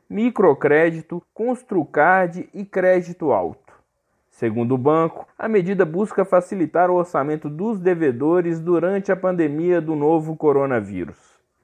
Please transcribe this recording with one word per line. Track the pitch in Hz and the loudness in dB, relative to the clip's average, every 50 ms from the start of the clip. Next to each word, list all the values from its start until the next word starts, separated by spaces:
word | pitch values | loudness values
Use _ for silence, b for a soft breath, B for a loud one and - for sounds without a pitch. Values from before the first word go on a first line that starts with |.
| b | b
microcrédito, | _ 185 202 226 247 220 - 196 165 131 - - 143 147 156 165 170 165 160 - - 170 175 - _ _ | _ -4 -2 -2 0 2 4 4 4 4 4 2 4 4 4 4 2 0 -4 -8 -10 -10 -12 -12 _ _
Construcard | - 220 247 247 247 - _ 208 175 147 - - 147 147 175 185 190 185 175 170 185 - - - | -6 -4 -4 -4 -6 -6 _ -2 -2 -2 0 0 2 4 4 4 2 2 0 -4 -8 -12 -12 -12
e | 190 202 | -14 -14
crédito | - - 190 180 185 185 180 170 170 175 - 165 143 | -6 -4 0 2 2 2 2 0 -4 -8 -4 -2 0
alto. | 113 98 87 80 - - _ _ - _ _ _ _ _ _ _ _ _ _ _ | 0 0 0 -4 -8 -12 _ _ -20 _ _ _ _ _ _ _ _ _ _ _
Segundo | _ _ 123 113 107 120 120 120 135 | _ _ -4 -2 -2 -2 -2 0 -2
o | |
banco, | 127 123 147 156 160 165 165 - - - - _ - | 0 2 2 2 2 0 0 -4 -8 -16 -18 _ -8
a | - | -6
medida | 226 220 202 170 185 202 180 180 | 0 0 0 0 0 0 0 0
busca | 156 160 185 220 196 - - 185 | 0 0 -2 -4 -2 -2 -2 0
facilitar | 190 190 180 180 - 208 190 160 147 - 165 180 180 | 2 2 0 0 0 -4 -4 -4 0 2 2 2 2
o | 180 | 2
orçamento | 175 170 - - 151 135 151 151 156 - 147 | 0 0 -2 -2 -4 -2 -2 -4 -6 -6 -10
dos | 147 156 202 233 220 190 | -8 -6 -4 -4 -4 -2
devedores | 170 185 180 165 160 139 120 120 139 156 170 180 170 170 165 160 | 0 0 0 2 0 0 0 0 0 2 2 2 0 0 -4 -4
durante | 160 175 175 165 165 185 202 196 196 - | -2 0 0 2 2 0 -2 -2 -2 -2
a | 190 | -4
pandemia | 180 185 185 180 170 160 147 143 156 170 180 180 170 | -2 -2 -2 0 0 0 0 -2 -2 0 0 0 0
do | 156 156 160 | 0 -2 -2
novo | 147 147 151 165 160 156 160 156 | 0 2 2 2 2 0 -4 -6
coronavírus. | - 160 151 139 139 139 139 127 113 101 98 101 90 85 - - - _ _ _ _ _ _ _ _ | 0 2 2 2 2 2 2 0 -2 -2 -4 -6 -8 -8 -8 -10 -18 _ _ _ _ _ _ _ _